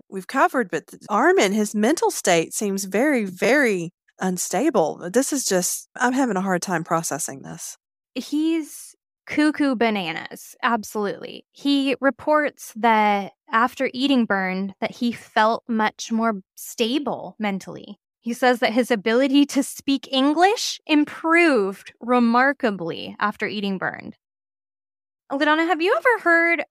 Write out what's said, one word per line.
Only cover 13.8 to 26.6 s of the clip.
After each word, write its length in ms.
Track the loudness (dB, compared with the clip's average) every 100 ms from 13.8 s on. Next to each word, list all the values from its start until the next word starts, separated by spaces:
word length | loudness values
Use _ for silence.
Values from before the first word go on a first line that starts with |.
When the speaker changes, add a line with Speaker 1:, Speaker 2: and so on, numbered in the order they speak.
| -4
Speaker 2:
eating 320 | -2 2 2 2
Bernd, 480 | 0 -2 -2 -6 -6
that 100 | -8
he 220 | -4 -4
felt 500 | -4 -4 2 2 0 -2
much 440 | 0 0 -2 -4
more 300 | -2 -2 -4 -8 -20
stable 800 | -10 -4 -2 -2 -4 -6 -10 -6
mentally. 580 | -4 -4 -8 -14 -16 -20 _ _
He 120 | -8
says 260 | 2 2 4
that 140 | 2
his 180 | 2 0
ability 540 | 0 2 2 4 4 4
to 180 | 0
speak 480 | -2 -4 -4 -4 -2
English 680 | 0 2 4 4 2 -4 -6 0
improved 1080 | 2 2 -2 2 4 6 4 0 -4 -14 -10
remarkably 1160 | 0 2 4 4 2 2 -2 -2 -6 -8 -10 -4
after 280 | -4 -2 -6
eating 300 | -4 -4 -4
Bernd. 380 | -6 -8 -14 -18 _ _ _ _ _ _ _ _ _ _ -6
LaDonna, 360 | -2 2 2 2
have 120 | 2
you 160 | 2 2
ever 280 | 2 2
heard, 400 | 4 4 4 0